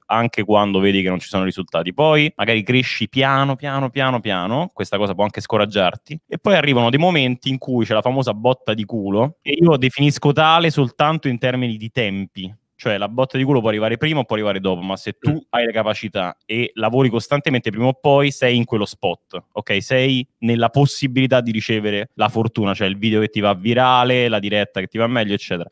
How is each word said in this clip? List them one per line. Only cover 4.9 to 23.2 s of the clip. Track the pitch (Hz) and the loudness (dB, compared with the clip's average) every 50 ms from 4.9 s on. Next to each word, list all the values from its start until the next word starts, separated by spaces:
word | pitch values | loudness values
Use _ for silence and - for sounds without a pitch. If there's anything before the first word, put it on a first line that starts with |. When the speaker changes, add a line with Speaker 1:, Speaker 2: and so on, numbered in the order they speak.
| - 98 | -2 -2
Speaker 1:
cosa | 104 98 95 | -2 -2 0
può | 87 101 | 0 -2
anche | 104 - - | -2 -2 -6
scoraggiarti, | 101 - 113 107 104 101 101 101 95 87 - - _ - 147 160 _ | -8 -2 0 0 0 0 0 0 0 0 0 -4 _ -14 -14 -14 _
e | - 214 180 | -10 -8 -2
poi | - - 196 | 2 4 4
arrivano | 175 143 147 139 123 120 117 | 4 4 4 4 4 4 4
dei | 120 143 | 2 2
momenti | 165 185 180 156 135 127 123 120 - 131 | 2 2 2 2 0 0 -2 -4 -4 -6
in | 131 131 | -6 -6
cui | - - 127 123 113 | -6 -4 -2 -2 0
c'è | - 117 | 0 0
la | 110 104 | 0 0
famosa | 123 131 135 131 123 104 | 0 0 0 -2 -2 -2
botta | 104 110 123 127 - - - 110 | -2 0 0 0 0 -2 -4 -4
di | 113 107 | -4 -4
culo, | 98 - 113 98 98 98 104 120 147 160 _ - | -6 -6 -6 -4 0 0 2 0 0 -2 _ -8
e | 139 143 156 | -4 0 2
io | 170 170 156 | 4 4 4
definisco | 135 127 131 - - 143 147 143 - - 147 143 | 4 2 0 0 2 2 2 2 2 0 0 2
tale | 151 156 160 160 165 170 165 | 4 4 4 4 4 4 2
soltanto | 147 - 139 120 - - 151 151 160 156 - 139 | 2 2 0 0 0 0 0 0 0 0 -2 -4
in | 123 113 | -4 -2
termini | - 127 123 127 127 120 110 | -2 -2 -2 0 -2 -2 -4
di | 107 107 113 | -6 -8 -8
tempi. | - - 117 101 98 98 98 90 - - 92 92 104 - _ _ _ - - | -4 -2 -2 -2 -2 -4 -8 -8 -10 -12 -12 -12 -14 -16 _ _ _ -8 -4
Cioè | 123 107 98 | -2 -2 -2
la | 101 101 | -2 -4
botta | 113 123 131 131 - 127 | -2 -2 -2 -2 0 -2
di | 135 | 0
culo | 131 147 131 | 2 2 2
può | 110 113 | 2 2
arrivare | 107 107 110 110 117 | 0 0 0 -2 -2
prima | 117 - 156 156 151 | 0 -2 -2 0 -2
o | 123 | -2
può | - 113 | -2 -2
arrivare | 107 107 104 98 98 | -2 -2 -2 -2 -2
dopo, | 95 98 92 87 | 0 -2 -2 -2
ma | 90 95 95 | -2 -6 -6
se | 95 - 107 98 | -6 -8 -10 -10
tu | _ - - | _ -2 -2
Speaker 2:
Mm. | 151 160 - _ | -2 -2 -4 _
Speaker 1:
hai | - 120 120 | -2 0 0
le | 117 110 | 0 0
capacità | 110 107 107 107 - - 104 - 101 92 90 - _ _ | -2 -2 -2 -2 -4 -6 -8 -4 -4 -4 -4 -6 _ _
e | - 107 117 120 - - | -8 -4 -4 -4 -4 -4
lavori | 110 110 110 117 131 135 127 | -2 -2 0 2 4 2 4
costantemente, | 104 117 107 - 143 143 - - 135 123 - 117 | 2 0 -2 -2 -2 -2 0 0 0 0 -2 -2
prima | 98 110 117 | -2 0 0
o | 131 135 | 0 0
poi | _ - 151 139 139 143 143 135 | _ 2 4 4 4 4 2 0
sei | - - 123 120 | 0 0 2 2
in | 120 117 | 2 0
quello | - 120 110 104 | 0 0 -2 -2
spot, | - - - - 95 85 - _ _ - 90 - _ - | -2 -6 -4 -4 -4 -4 -4 _ _ -14 -14 -14 _ -10
ok? | - 107 - 107 98 | -10 -6 -4 -2 -4
Sei | - - 131 127 127 135 135 127 123 - _ - | -2 0 0 2 2 2 0 -2 -4 -6 _ -6
nella | - 113 117 117 117 113 | -2 0 0 2 2 2
possibilità | - 135 143 139 - - - 135 123 127 131 127 127 127 | 2 4 2 2 2 0 -4 -2 0 0 2 4 2 2
di | 117 120 110 | 2 0 -2
ricevere | 110 107 - 117 110 104 104 104 101 104 - _ | -4 -2 -2 -2 -2 -2 -2 -2 -4 -4 -6 _
la | - 107 107 | -2 -2 0
fortuna, | - 113 113 107 - - 107 98 98 | 0 0 -2 -2 0 -2 -2 -2 -2
cioè | - 110 95 | -2 -2 -4
il | 98 101 | -2 -2
video | 101 113 110 107 | -2 0 2 2